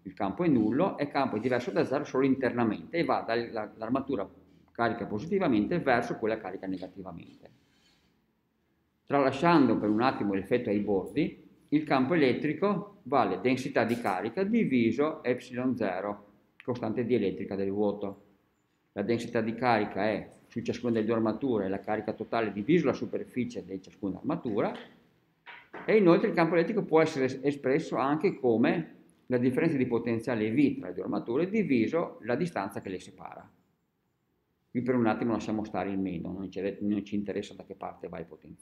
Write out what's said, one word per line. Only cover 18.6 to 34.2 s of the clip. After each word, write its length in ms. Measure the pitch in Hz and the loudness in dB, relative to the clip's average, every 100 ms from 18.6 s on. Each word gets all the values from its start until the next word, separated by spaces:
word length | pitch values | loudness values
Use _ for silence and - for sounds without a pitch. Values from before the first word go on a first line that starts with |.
| _ _ _ | _ _ _
La 80 | 101 | -6
densità 400 | 101 113 - 117 | 0 0 0 -2
di 120 | 110 | -2
carica 520 | - 127 113 104 95 107 | -2 2 2 0 -2 -2
è 240 | 98 82 - _ | -2 -6 -18 _
su 140 | 117 | -8
ciascuna 320 | 123 117 123 | -6 -4 -2
delle 120 | 113 107 | 0 0
due 100 | 113 | 0
armature 520 | 107 110 135 110 95 | 0 -2 -2 0 0
la 120 | 95 | -4
carica 340 | - 107 107 | -4 -4 -4
totale 400 | - 107 120 110 | -6 -4 -2 -2
diviso 320 | 98 104 170 139 | -4 2 4 4
la 80 | |
superficie 720 | - 104 - 104 127 120 101 87 | 0 -2 -6 -6 -6 -4 -6 -10
di 160 | 95 | -10
ciascuna 360 | 90 - 98 90 | -12 -8 -6 -4
armatura 560 | 117 170 120 104 - - - - _ _ _ _ - - - - - | -4 -4 -2 -2 -2 -4 -14 -20 _ _ _ _ -20 -20 -18 -10 2
e 120 | 214 | 6
inoltre 320 | 180 170 220 | 8 6 4
il 40 | |
campo 220 | 175 165 175 | 2 2 4
elettrico 280 | 170 214 | 2 0
può 180 | - 160 | 2 4
essere 240 | 156 135 127 | 4 2 -2
es-, 140 | 131 | 0
espresso 540 | 143 143 131 135 - 123 | -2 0 0 0 0 -2
anche 420 | 135 151 196 - | 0 2 0 2
come 560 | 123 113 143 180 160 - - _ - | 2 4 4 2 -4 -12 -20 _ -2
la 100 | 123 | 2
differenza 400 | 127 131 160 139 | 2 2 2 2
di 80 | 123 | 0
potenziale 640 | 117 120 113 131 117 107 | 0 0 -2 -2 0 0
V 280 | 123 135 - | 4 4 2
tra 80 | 90 | -8
le 60 | |
due 100 | 90 | -8
armature 460 | 92 101 - 127 185 | -4 -4 -2 -2 0
diviso 720 | 220 160 123 107 160 185 - | 0 2 2 2 0 -2 -6
la 140 | 110 127 | -4 -2
distanza 460 | 175 107 98 113 | -2 -4 -6 -8
che 80 | 107 | -8
le 100 | 92 | -10
separa. 480 | - - - - 104 _ _ _ _ _ _ _ | -10 -18 -16 -16 -20 _ _ _ _ _ _ _